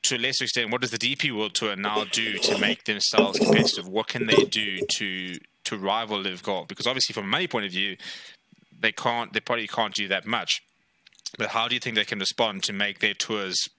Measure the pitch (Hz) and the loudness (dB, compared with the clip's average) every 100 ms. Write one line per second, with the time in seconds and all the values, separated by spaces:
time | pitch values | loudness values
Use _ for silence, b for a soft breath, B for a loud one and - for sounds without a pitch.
0 | - 123 123 135 123 - 113 120 123 113 | 2 2 0 0 0 0 0 0 -2 0
1 | 120 135 147 107 107 - 110 98 104 107 | -2 0 0 0 -2 0 -2 -2 0 0
2 | 101 117 113 98 - 101 101 104 - 107 | 0 0 0 0 2 2 2 0 -2 0
3 | - 107 107 - - - 117 101 92 101 | 2 4 2 4 6 6 4 0 -2 -2
4 | 110 120 113 104 131 113 104 95 - - | -2 -2 4 4 6 0 0 -2 -2 -2
5 | 101 92 90 87 - _ - 107 98 107 | -2 -4 -6 -10 -14 _ -6 -2 0 0
6 | 113 104 95 90 - 95 85 95 120 131 | 0 -2 -2 -4 -2 -2 -4 -2 -2 2
7 | - 120 98 131 180 120 101 90 98 92 | 0 0 -2 0 0 -2 -2 -2 -2 -4
8 | B B B B _ _ _ - 110 - | B B B B _ _ _ -2 -2 0
9 | 123 117 113 110 - 117 107 - 107 95 | 0 0 0 -2 0 -2 0 -2 -2 -2
10 | 98 95 95 113 90 - _ _ _ _ | -2 -2 0 -2 0 -4 _ _ _ _
11 | - _ - - 104 113 117 123 127 110 | -20 _ -14 -6 -2 0 0 0 0 0
12 | 104 104 95 - 113 98 - 101 101 98 | 0 -2 -2 0 0 0 -4 -2 -2 2
13 | 107 98 - 107 95 87 - | 0 0 -2 -2 0 -2 -2